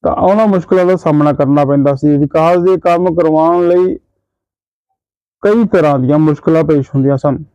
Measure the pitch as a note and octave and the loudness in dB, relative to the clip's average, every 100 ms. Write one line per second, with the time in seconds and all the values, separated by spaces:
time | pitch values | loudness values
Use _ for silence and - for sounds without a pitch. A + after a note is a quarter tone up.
0 | - - - G#3 A3 F#3+ D#3+ F#3 F3+ F#3 | -6 -2 0 0 0 -2 0 0 0 0
1 | E3 D3+ D3 C#3+ C#3 C#3+ C#3 C#3+ C3+ C#3 | 0 0 0 0 0 0 0 0 0 0
2 | D3+ D3 C#3+ D#3+ D#3+ F3+ F3+ F#3 F3+ E3+ | 0 0 0 0 0 0 0 0 0 0
3 | F3+ E3 D#3+ D#3 D#3+ F3 F3 F3 F#3 - | 0 0 0 2 0 0 0 0 0 -4
4 | _ _ _ _ _ _ _ _ _ _ | _ _ _ _ _ _ _ _ _ _
5 | _ _ _ _ G3 A3 A3 F#3 D#3 C#3 | _ _ _ _ -2 0 0 0 0 0
6 | B2+ D3 D#3 D3 - D#3+ D#3 D3+ C3+ C#3 | 0 0 0 0 0 0 0 -2 -2 -2
7 | C3+ C3+ D3 C3 D3+ | 0 0 -2 -4 -10